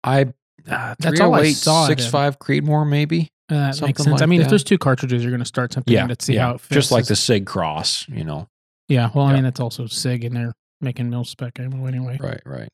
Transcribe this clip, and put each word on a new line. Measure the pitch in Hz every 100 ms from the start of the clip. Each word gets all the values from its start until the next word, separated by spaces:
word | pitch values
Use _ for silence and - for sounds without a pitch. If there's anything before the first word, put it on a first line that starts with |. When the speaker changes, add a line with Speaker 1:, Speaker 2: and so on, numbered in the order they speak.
Speaker 1:
I, | 131 139 135 - _ _ -
uh, | - - -
Speaker 2:
That's | 160 160
all | 202
I | 214
Speaker 1:
three | 156
oh |
eight, | 143
Speaker 2:
saw | 160 160 147
it |
in. | 131
Speaker 1:
six | 120
five | 143 143 139
Creedmoor, | - 143 147 151 151
maybe? | 147 151 165 156 _ -
Speaker 2:
Uh, | 151
that | 139 139
Speaker 1:
Something | 143
Speaker 2:
makes | 139
sense. | 147 147
I | 160
Speaker 1:
like |
Speaker 2:
mean, | 175
if | 139
Speaker 1:
that. |
Speaker 2:
there's | 208 -
two | 196
cartridges, | 139 127 127 123
you're | 120
gonna | 123 120
start | - 123
something | - 123
Speaker 1:
Yeah, | 113 123
Speaker 2:
and | 120
see | -
Speaker 1:
yeah. | 113 123
Speaker 2:
how | 127
it |
fits. | -
Speaker 1:
Just | 135 -
like | 123
Speaker 2:
Is | -
Speaker 1:
the | 104
Sig | - 107 95
Cross, | 101 80 76 92 - -
you | 127 78
know. | 73 - _ _ _ -
Speaker 2:
Yeah, | 135 117 143
well, | 139
I |
Speaker 1:
Yeah. | 139
Speaker 2:
mean, | 131
it's | 127
also | 120 - 117
Sig, | - 127 123 117
and | 120
they're | 117 - _ _
making | 131 120 120
mil-spec | 120 120 - 123 -
ammo | 131 131 131
anyway. | 127 127 131
Speaker 1:
Right, | - - -
right. | 123 -